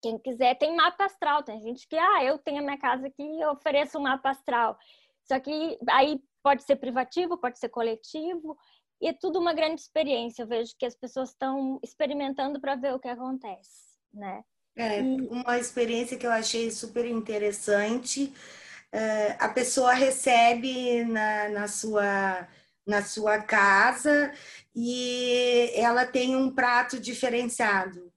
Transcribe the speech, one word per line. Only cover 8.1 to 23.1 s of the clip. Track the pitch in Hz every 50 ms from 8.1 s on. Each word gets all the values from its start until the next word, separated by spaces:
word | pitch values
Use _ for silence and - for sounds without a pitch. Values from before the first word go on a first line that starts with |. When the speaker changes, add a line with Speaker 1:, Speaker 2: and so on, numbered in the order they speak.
| - 311 311 339 359 339 311 311 302 _ _ _ _ _ _ _ _ _
Speaker 1:
e | -
é | 330 -
tudo | - - 381 320 370
uma | 349 349 330
grande | 302 320 311 320 320
experiência. | - - _ 311 311 277 277 233 233 240 226 - 240
Eu |
vejo | 214 240 226 233 233 -
que | _ -
as | 240 233
pessoas | _ - 240 - 262 262 254 _
tão | _ 269 269 262 277 269 262 262 - -
experimentando | - _ _ 311 254 294 285 285 269 269 277 269 277 294 285
pra | 269 269 269
ver | 262 254 277 254
o | 262
que | 254
acontece, | 240 247 233 254 254 262 262 254 220 190 175 196 _ _ - _ _ _ _ _ _ _
né? | 208 208 196 185 214 226 _ _ _ _ _ _ -
Speaker 2:
É, | 233 220 208 202
Speaker 1:
E | 254 262 262 262 262
Speaker 2:
uma | - 233 247 247 240 240
experiência | 240 240 - - 247 240 226 233 233 247 233 254
que | 247 -
eu | 240
achei | 233 220 220 220 - 233 233 226
super | 220 - - 220 - 240 240
interessante, | 240 240 226 214 214 214 208 208 208 202 - - - 208 202 208 214 233 254 247 - - 269 277 269 - - - - - - - - - - - _
é, | - 214 220 220 214 214 208 208 -
a | - - 214
pessoa | 220 254 240 - - 269 254 247 247
recebe | 254 269 262 262 - - 269 247 233 233 233 240 233 233 262 254 254 247 247 240 240 233
na, | 233 226 214 214 214 214 214 208 208
na | 208 202 208
sua, | 208 - - - 220 214 208 202 202 196 196 196 190 185 185 175 - - - _ _ _ _ _
na | 202 208 202 202
sua | 202